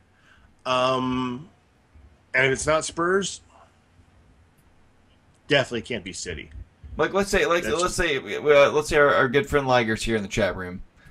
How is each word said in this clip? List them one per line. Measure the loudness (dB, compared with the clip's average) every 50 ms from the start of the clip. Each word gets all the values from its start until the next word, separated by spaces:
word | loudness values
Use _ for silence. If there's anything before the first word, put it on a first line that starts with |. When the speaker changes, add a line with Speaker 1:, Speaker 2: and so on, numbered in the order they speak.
| _ _ _ _ _ _ -20 _ -20 _ _ _ _
Speaker 1:
Um, | -2 0 0 2 2 0 0 -2 -2 -2 -4 -4 -6 -6 -10 -14 -18 _ _ _ _ _ _ _ _ _ -20 -20 -20 -20 _ _ _ 0
and | 0 2
if | 2 0
it's | 0 0
not | 0 0 0 0
Spurs, | -4 -4 -4 -2 0 0 0 -2 -4 -8 -12 -16 _ _ -20 -20 _ _ _ _ _ _ _ _ _ _ _ _ _ _ _ _ _ _ _ _ _ _ _ _ _ _ _ _ _ _ _ _ _ _ _ _ 0
definitely | 2 2 2 0 -4 -8 -6
can't | -6 -8 -8 -8
be | -10 -12
City. | -10 -10 -10 -10 -12 -12 -16 -16 -18 -18 -18 _ _ -20 -14 -4
Speaker 2:
Like, | -2 -2 0 0
let's | 0 0 0
say, | 0 0 2
like, | 2 0 0 0
Speaker 1:
That's | -2 -2 -2 -2
Speaker 2:
let's | -2 0
say, | -2 -2 0 -2 -4
uh, | -4 -6 -8 -2 2 6 6 8 6 6
let's | 4 0 -2 0
say | 2
our, | 4 4 4 4
our | 4 2 2
good | 2 0 0 0
friend | 0 0 2
Liger's | 2 2 2 2 2 -2 -2 -2
here | -2 -2
in | -2 -2
the | -4
chat | -2 0 0 0 -2
room, | -4 -8 -10 -10 -12 -14 -18 _ -20 -20 -20